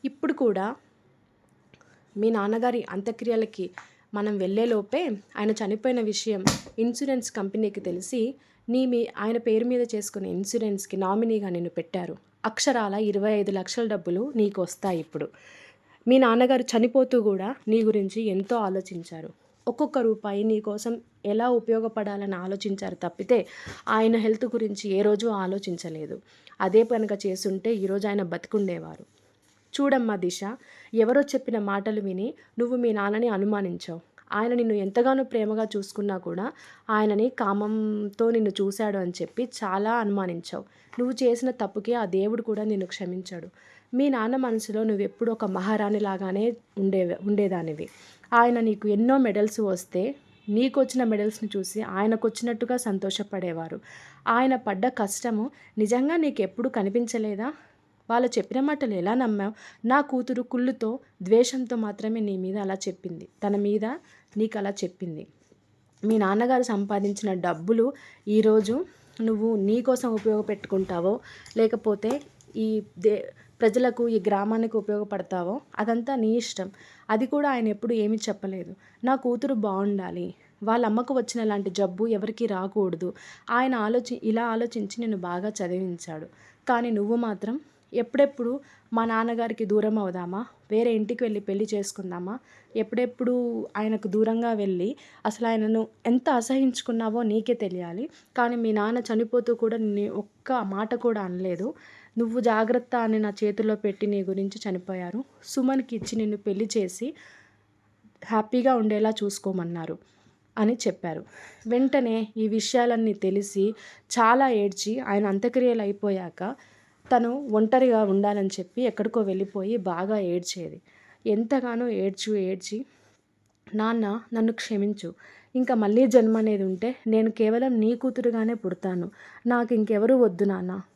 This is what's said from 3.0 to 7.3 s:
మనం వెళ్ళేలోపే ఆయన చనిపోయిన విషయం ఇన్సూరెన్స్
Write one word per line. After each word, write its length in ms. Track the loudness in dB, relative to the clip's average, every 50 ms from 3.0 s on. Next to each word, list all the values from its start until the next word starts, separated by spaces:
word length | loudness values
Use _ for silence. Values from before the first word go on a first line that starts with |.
| -6 -6 -6 -4 -2 0 0 0 0 -2 -4 -8 -8 -8 -10 -16 -20 -20 _ _ _ _ -6
మనం 240 | -4 -2 -2 -2 -2
వెళ్ళేలోపే 720 | -2 0 0 0 2 2 2 0 0 -2 -2 -2 -2 -2 -4 -6 -10 _ -8
ఆయన 140 | -2 0 0
చనిపోయిన 500 | 0 0 -2 -4 -4 -2 0 0 0 2
విషయం 440 | 0 -2 -2 -2 -2 -2 -2 0 0 0 -2 -2 -10 -12 -4 -2
ఇన్సూరెన్స్ 540 | -2 0 0 -2 -2 -2 -2 -2 -4 -6